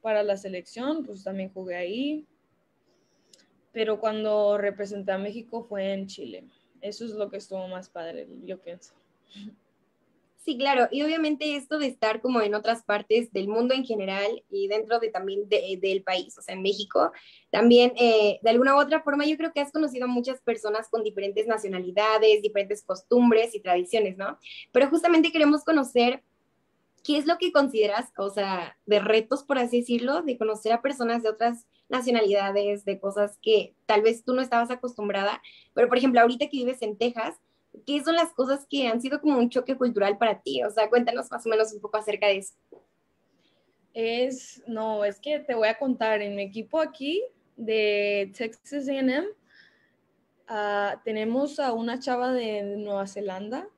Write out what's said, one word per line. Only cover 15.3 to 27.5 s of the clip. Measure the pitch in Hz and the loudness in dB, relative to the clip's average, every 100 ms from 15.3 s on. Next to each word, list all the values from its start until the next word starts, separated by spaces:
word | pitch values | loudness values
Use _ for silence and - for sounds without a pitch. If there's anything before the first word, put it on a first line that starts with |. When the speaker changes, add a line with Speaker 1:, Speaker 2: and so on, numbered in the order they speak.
| 196 202 | -6 0
Speaker 2:
de, | 214 185 185 | -2 -2 -4
del | 190 190 | -2 -2
país, | 190 185 - - | -2 -4 -6 -16
o | |
sea, | - | -14
en | 185 | -4
México, | 190 202 202 185 - - - - _ | -4 -4 -2 0 0 -2 -20 -20 _
también, | - 233 240 247 240 | 4 8 8 8 4
eh, | 240 220 208 - | 4 6 4 2
de | 226 | 4
alguna | 240 269 | 6 6
u | 277 | 4
otra | 277 311 | 4 0
forma | 302 285 294 | 0 0 0
yo | 302 | 0
creo | 330 | -2
que | 311 | -2
has | 285 | -4
conocido | 311 294 247 247 | -2 -2 -2 -2
a | |
muchas | 247 247 254 | -2 -4 -4
personas | - 226 214 214 220 | -4 -4 -2 -4 -2
con | 226 | -4
diferentes | 214 196 196 202 220 | -4 -4 -4 -2 -2
nacionalidades, | 214 208 185 180 185 214 220 220 208 | -2 -2 -6 -4 0 2 4 6 4
diferentes | 208 202 196 208 | 2 -2 -2 -6
costumbres | - 190 _ 247 240 220 233 | -6 -8 _ 6 6 6 2
y | 208 | -4
tradiciones, | 185 180 180 226 202 185 | 0 0 2 0 0 -2
¿no? | 196 311 - - - | -8 -8 -18 -20 0
Pero | 247 269 | 2 4
justamente | 320 339 330 330 | 4 6 6 4
queremos | 320 294 302 | 4 4 4
conocer | 311 311 254 247 240 269 _ _ _ _ _ _ _ _ | 2 2 2 2 2 0 _ _ _ _ _ _ _ _
qué | - 294 | -2 0
es | 285 | 2
lo | 349 | 0
que | 359 | 4